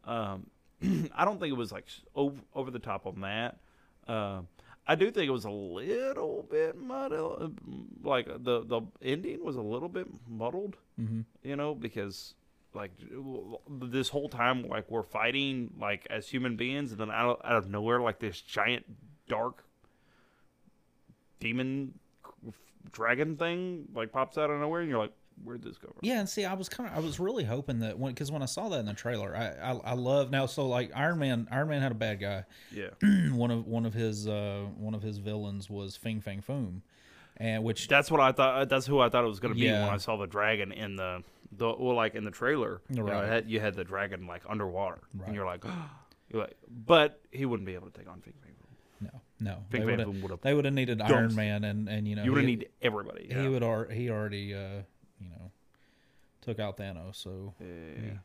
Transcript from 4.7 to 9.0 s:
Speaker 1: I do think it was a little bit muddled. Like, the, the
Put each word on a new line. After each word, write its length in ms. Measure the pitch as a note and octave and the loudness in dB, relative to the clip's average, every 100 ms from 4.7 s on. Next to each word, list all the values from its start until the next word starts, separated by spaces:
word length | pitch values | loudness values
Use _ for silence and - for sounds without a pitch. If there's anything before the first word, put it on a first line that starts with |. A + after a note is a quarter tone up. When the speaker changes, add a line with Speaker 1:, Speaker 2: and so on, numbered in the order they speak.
| - - | -8 2
Speaker 1:
I 100 | D#3+ | 4
do 140 | G3+ | 4
think 200 | A3+ D3 | 4 2
it 20 | |
was 140 | B2+ G2+ | 0 -2
a 40 | |
little 960 | G#2 F#2+ F2 C#3+ A#3 C4+ C#4 - - - | -6 -6 -6 -2 -2 -2 -2 -4 -4 0
bit 240 | D3+ - - | 2 2 -2
muddled. 840 | B3+ C4+ C4+ D3+ D#3+ - E3 - - C3 A1+ - | -8 -6 -2 -2 -2 -4 -6 -8 -12 -12 -12 -8
Like, 220 | - C3 - | 0 2 0
the, 380 | - B2 A#2+ A2+ | -4 2 2 2
the 160 | A#2+ A2+ - | -2 -2 -6